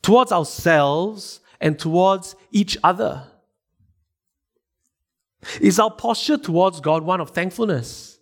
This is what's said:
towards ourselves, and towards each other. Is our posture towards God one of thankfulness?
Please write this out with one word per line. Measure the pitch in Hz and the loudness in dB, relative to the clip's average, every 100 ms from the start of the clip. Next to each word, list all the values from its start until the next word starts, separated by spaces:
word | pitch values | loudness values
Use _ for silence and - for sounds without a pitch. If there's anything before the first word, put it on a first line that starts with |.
towards | - 233 247 | 6 4 4
ourselves, | 185 151 - 170 160 143 147 190 214 - - _ _ | 0 -2 -4 2 4 4 0 -4 -8 -16 -18 _ _
and | 156 151 | -4 -2
towards | 165 165 185 190 180 - _ | -2 2 4 2 -4 -20 _
each | 208 202 - | -2 0 2
other. | - 190 226 - - _ _ _ _ _ _ _ _ _ _ _ _ _ _ _ _ _ _ _ _ _ - - | 0 2 -4 -6 -14 _ _ _ _ _ _ _ _ _ _ _ _ _ _ _ _ _ _ _ _ _ -16 2
Is | 202 185 | 2 4
our | 220 | 0
posture | - 233 226 - 294 | 0 -4 -4 0 -2
towards | 285 165 190 170 | 0 0 0 0
God | 147 160 | -2 -2
one | 160 185 | 0 -4
of | 156 | -4
thankfulness? | - 185 180 220 151 117 - - _ | -4 -6 -4 -2 -2 -4 -14 -20 _